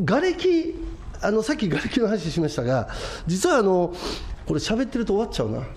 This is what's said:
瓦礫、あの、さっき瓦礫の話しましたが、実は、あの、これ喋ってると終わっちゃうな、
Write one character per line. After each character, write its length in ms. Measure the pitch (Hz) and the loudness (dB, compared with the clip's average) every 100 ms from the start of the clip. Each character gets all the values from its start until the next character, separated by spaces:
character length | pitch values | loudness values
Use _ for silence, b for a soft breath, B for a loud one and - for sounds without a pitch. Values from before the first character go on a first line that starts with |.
瓦 220 | 147 254 370 | 2 4 2
礫、 480 | 359 370 339 330 - - - - - | 2 4 4 2 -6 -8 -10 -12 -4
あ 80 | 196 | 0
の、 120 | 220 | 2
さ 100 | 214 | 0
っ 40 | 302 | 0
き 120 | 190 | 0
瓦 140 | 151 | 0
礫 160 | 214 - | 0 0
の 80 | 220 | 2
話 240 | 208 160 | 0 -2
し 80 | 156 | 0
ま 80 | 151 | 0
し 80 | - | 0
た 80 | |
が、 240 | 120 131 107 B B B - | 0 0 -2 B B B -4
実 200 | 185 349 | 0 4
は、 100 | 294 | 4
あ 40 | |
の、 320 | 196 185 175 175 B B B - - | 4 4 2 -2 B B B -8 -4
こ 80 | |
れ 40 | 156 | -2
喋 260 | - 226 | 0 0
っ 20 | 262 | 0
て 120 | 240 | 0
る 60 | |
と 80 | 220 | 2
終 100 | 202 | 2
わ 40 | 226 | 0
っ 20 | |
ち 80 | - | 0
ゃ 40 | |
う 60 | 110 | -2
な、 80 | 117 131 | -2 -6